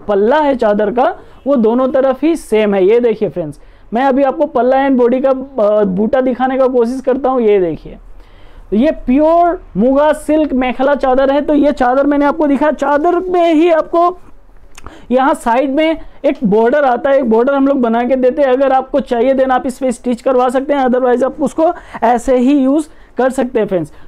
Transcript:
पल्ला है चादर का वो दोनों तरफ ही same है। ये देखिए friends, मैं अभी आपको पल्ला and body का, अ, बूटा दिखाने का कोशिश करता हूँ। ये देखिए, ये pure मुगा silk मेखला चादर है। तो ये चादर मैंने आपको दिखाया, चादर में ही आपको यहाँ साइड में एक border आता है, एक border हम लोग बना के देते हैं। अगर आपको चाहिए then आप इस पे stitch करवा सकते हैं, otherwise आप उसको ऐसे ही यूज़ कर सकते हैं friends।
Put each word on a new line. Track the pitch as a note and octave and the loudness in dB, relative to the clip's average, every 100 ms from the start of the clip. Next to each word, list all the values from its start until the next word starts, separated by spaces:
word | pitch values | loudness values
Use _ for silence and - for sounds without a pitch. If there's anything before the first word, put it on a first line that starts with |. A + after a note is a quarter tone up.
| - | -4
पल्ला | G3 G#3+ D4+ | 0 2 2
है | C#4+ B3+ | 0 0
चादर | A3 G#3 G#3 | 0 0 -2
का | A#3+ D#4 G4+ - - B3+ | 0 -2 -4 -16 -10 -2
वो | C#4+ | 0
दोनों | G#3+ A#3+ C4 | 2 2 0
तरफ | C4 C4+ C4 | 0 0 0
ही | D#4 E4 | -2 -2
same | - G#3+ G#3+ G3 | -2 0 0 2
है। | F#3 | 2
ये | A#3 | 2
देखिए | A#3+ G#3+ G3 | 2 -2 -4
friends, | F3+ D#3 - - - - | -6 -10 -12 -20 -20 -8
मैं | A3 | -2
अभी | C#4 C4 | 0 2
आपको | C4+ C#4+ D4 | 0 0 -2
पल्ला | B3+ B3 C4 | 0 2 2
and | C#4 B3+ | 2 2
body | A#3 C4 | 2 2
का, | C4+ | 0
अ, | C4 C4+ C4 G#3 G#3+ G3+ | -2 -6 -2 0 2 0
बूटा | F#3 A3 C4 | -2 -2 0
दिखाने | C4 A#3+ C4 C4+ | -2 -2 -2 0
का | C4 | 0
कोशिश | B3+ A#3 C4 | 2 0 -2
करता | B3+ C4+ C4 | -4 -2 -2
हूँ। | C4 | 0
ये | G#3+ G3+ | 2 2
देखिए, | F3 D3 - - - - - - - - - | 0 -6 -14 -20 -20 -20 -20 -20 -20 -18 -4
ये | G#3 D4+ D#4+ - | 0 0 -2 -2
pure | C4 D4+ E4+ F4 F4+ - F3+ | 2 2 2 2 -2 -8 -2
मुगा | B3 C4+ D4+ | 0 2 0
silk | D4+ - D#4 D4+ | 0 -2 0 0
मेखला | B3+ B3+ B3 C#4 C#4+ | -2 -4 -2 -2 0
चादर | C4+ B3+ C#4 | 0 0 0
है। | C#4+ | 0
तो | D4 D4 | 0 0
ये | C#4 | 0
चादर | - B3 C4 C#4+ | 0 0 0 0
मैंने | C#4+ C#4+ | 0 0
आपको | C#4+ D4+ | 0 0
दिखाया, | C#4 D4+ | 0 0
चादर | C#4+ C#4 D4 E4+ F4 | -2 -2 0 0 -2
में | F#4 F4+ E4+ | -2 0 2
ही | D4+ F4 | 2 2
आपको | D#4+ D4+ E4+ F4 F4+ - - - - - - - - - | 2 0 0 0 -2 -18 -20 -20 -20 -20 -20 -20 -16 -2
यहाँ | B3 C4+ D4+ | 0 2 0
साइड | A#3+ A#3 C#4 C#4 | 0 0 0 0
में | D#4 D#4+ - - C#4+ | 0 -2 -8 -4 -4
एक | C#4 G#3 | 0 0
border | G#3+ A#3 D4 C4+ | 2 2 2 0
आता | A#3+ C#4 | 0 0
है, | C#4 | 0
एक | B3 | 2
border | A3 C4 | 0 2
हम | C#4 C#4 | 0 0
लोग | C4+ | 0
बना | A#3 A3+ | 0 0
के | B3 C4 | 0 0
देते | B3 D4+ | 0 2
हैं। | C#4 | 0
अगर | B3+ C4+ | 2 2
आपको | C4 B3+ C#4+ | 0 0 -4
चाहिए | - A#3+ B3+ | -2 0 0
then | C4+ C4 | 2 2
आप | B3+ C4 | 0 -2
इस | - | -4
पे | C4 | -4
stitch | A#3 B3 A#3 | -4 -4 -4
करवा | C4 B3 B3+ | 0 0 0
सकते | B3+ C#4 | -2 -2
हैं, | C#4 B3+ | 0 0
otherwise | B3 B3 B3 | 0 0 0
आप | C4 D4+ | -2 -2
उसको | C4+ - D#4+ F4 - - A3+ | -4 0 -2 -2 -10 -4 0
ऐसे | A#3+ C4+ B3+ | 0 0 2
ही | B3 C#4+ | 2 2
यूज़ | C4 D4 D4+ - - - | 2 0 -2 -12 -14 -4
कर | C4 | -2
सकते | B3+ B3 A3+ | -2 -4 -2
हैं | G#3 | -2
friends। | F#3 D3+ - | -4 -6 -12